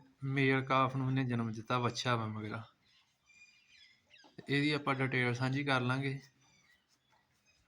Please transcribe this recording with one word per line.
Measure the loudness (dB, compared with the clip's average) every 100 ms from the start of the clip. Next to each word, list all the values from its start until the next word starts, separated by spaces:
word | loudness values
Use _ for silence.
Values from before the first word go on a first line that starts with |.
| -18 _
ਮੇਲ | -4 2 4 4
ਕਾਫ | 2 2 2 0
ਨੂੰ | 0
ਇਹਨੇ | 0
ਜਨਮ | 0 0 -2
ਦਿੱਤਾ, | -6 -4 0
ਵੱਛਾ | 0 -2 0 0
ਵਾ | 0
ਮਗਰਾ। | -6 -6 -8 -10 _ _ _ _ _ _ -20 -20 _ _ -20 -20 _ _ -20 -20 -18 -2
ਇਹਦੀ | 0 2
ਆਪਾਂ | 0 -2
ਡਿਟੇਲ | 0 0 2 0
ਸਾਂਝੀ | 0 0 0
ਕਰ | 0 0
ਲਾਂਗੇ। | 0 -2 -4 -6 -12 _ _ _ _ _ _ _ _ _ _ _ _ _